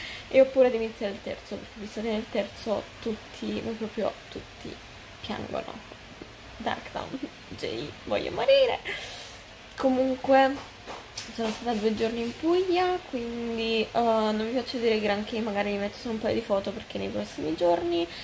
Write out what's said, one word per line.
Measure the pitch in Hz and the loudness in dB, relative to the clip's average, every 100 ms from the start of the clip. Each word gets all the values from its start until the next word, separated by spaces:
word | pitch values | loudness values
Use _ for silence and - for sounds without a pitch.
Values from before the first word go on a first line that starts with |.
| - - - | -10 -12 4
e | 262 | 8
ho | 269 | 8
paura | 269 247 | 8 6
di | 226 | 6
iniziare | 226 220 208 | -2 -4 -6
il | 196 | -4
terzo, | - - - 202 | -8 -8 -8 -10
perché | - - | -10 -12
visto | 208 - | -10 -6
che | 226 | -2
nel | 214 220 | -2 0
terzo | 226 202 - - 208 - - | -2 -2 -4 -2 -2 -2 -6
tutti, | 226 214 - - 214 208 | -4 -4 -8 -8 -4 -2
ma | - | -4
proprio | 220 220 - 196 - - | -4 -4 -2 -2 -2 -10
tutti, | - - - - - - - - - | -12 -12 -14 -14 -12 -14 -18 -18 -14
piangono. | - 214 - - - - - - - - - - - - | -8 -6 -4 -6 -6 -10 -14 -16 -16 -16 -16 -16 -16 -8
Darktown, | 240 - - - - 262 - - - 95 | -6 -6 -6 -8 -8 -8 -10 -12 -14 -8
Jay, | - 110 143 - - | -6 -4 -6 -10 -2
voglio | 208 - | -2 0
morire. | - 523 554 508 - - - - - - - - - - - | 0 6 6 6 2 -4 -8 -8 -12 -12 -14 -16 -18 -14 2
Comunque | 269 254 262 254 - 269 269 285 - - - - - - - | 4 4 4 2 6 8 8 4 -6 -14 -14 -12 -10 -10 -8
sono | 226 226 | -2 -2
stata | 214 233 | -2 -2
due | 220 214 214 | 2 2 2
giorni | 226 233 | 2 0
in | 233 233 | -2 0
Puglia, | 311 349 370 349 359 359 - | 2 4 4 4 4 2 -2
quindi, | 254 233 233 233 226 226 226 | -4 -4 -4 -2 0 2 2
eh, | 214 - | 2 4
non | 233 220 214 214 220 | 4 6 4 2 0
vi | 254 | 0
faccio | 233 262 | -2 0
vedere | 226 214 | 4 4
granché, | 208 202 214 226 | 4 0 0 -2
magari | 220 202 202 | 0 0 0
vi | 202 | 0
metto | 202 - | -2 -4
solo | 240 220 | -4 -2
un | |
paio | 220 | 0
di | 220 | 0
foto, | 226 202 202 | 2 0 0
perché | 214 - 208 | -6 -8 -6
nei | 196 | -4
prossimi | 208 208 - 294 330 | -4 -4 -4 -2 2
giorni | 349 339 349 339 339 - | 4 4 4 0 0 -4